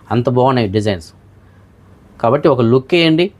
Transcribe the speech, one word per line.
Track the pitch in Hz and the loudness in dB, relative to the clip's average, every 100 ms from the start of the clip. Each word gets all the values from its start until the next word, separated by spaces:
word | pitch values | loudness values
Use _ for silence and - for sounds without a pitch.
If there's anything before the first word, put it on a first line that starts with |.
| - | -6
అంత | 117 123 | -4 -2
బాగున్నాయి | 123 127 127 104 | 0 0 0 -2
డిజైన్స్. | 107 104 87 - - - - - - - _ - - - - | -2 -4 -6 -10 -20 -20 -20 -20 -20 -20 _ -20 -20 -20 -4
కాబట్టి | 117 143 160 | -2 0 0
ఒక | 127 | 2
లుక్ | 113 131 - | 2 0 0
వేయండి. | 175 165 160 196 | 0 2 0 -2